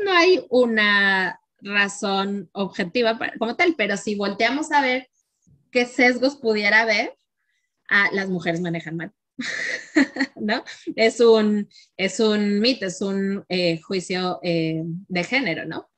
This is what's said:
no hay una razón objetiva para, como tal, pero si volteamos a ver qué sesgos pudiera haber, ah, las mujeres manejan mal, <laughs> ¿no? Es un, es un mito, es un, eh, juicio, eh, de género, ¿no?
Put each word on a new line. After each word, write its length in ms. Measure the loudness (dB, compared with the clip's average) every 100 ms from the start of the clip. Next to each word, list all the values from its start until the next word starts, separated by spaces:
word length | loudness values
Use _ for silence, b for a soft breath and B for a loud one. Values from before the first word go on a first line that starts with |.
no 60 | 0
hay 340 | 4 6 4 2
una 880 | 2 4 4 4 4 2 2 -2 -6 _ _
razón 920 | -4 -2 -2 -2 -2 -2 -2 -6 -8
objetiva 640 | -6 -6 -4 -4 0 0 0
para, 220 | -6 -4
como 160 | -4
tal, 220 | 0 0 0
pero 180 | -2 -2
si 200 | -4 -4
volteamos 560 | -4 0 0 0 0
a 100 | 2
ver 260 | 2 0 -6 _ _ _ _ _ _
qué 160 | -2 0
sesgos 480 | 2 4 4 0
pudiera 460 | 0 0 0 2 2
haber, 360 | 4 0 -2 -8 _ _ _ _ _ _ -2
ah, 220 | 0 2
las 160 | 0 -2
mujeres 320 | -2 -2 -2
manejan 360 | -2 -4 -6 -10
mal, 160 | -10 -14 _ -10
<laughs> 960 | -8 -6 -6 -8 -2 0 0 -2 -6
¿no? 300 | -4 -4 -4 -6 B -8 2
Es 240 | 2 6
un, 480 | 6 6 4 0 -4 b b -6
es 220 | -4 0
un 400 | 0 2 0 2
mito, 280 | 2 0 -4
es 140 | -4
un, 440 | -4 -2 -2 -4 -4
eh, 320 | -2 0 -2
juicio, 580 | -4 -6 -4 -4 -4 -4
eh, 400 | -2 -2 -2 -4
de 380 | -6 -10 -6 -6
género, 420 | -2 -2 -2 -4
¿no? 240 | -6 -10 -14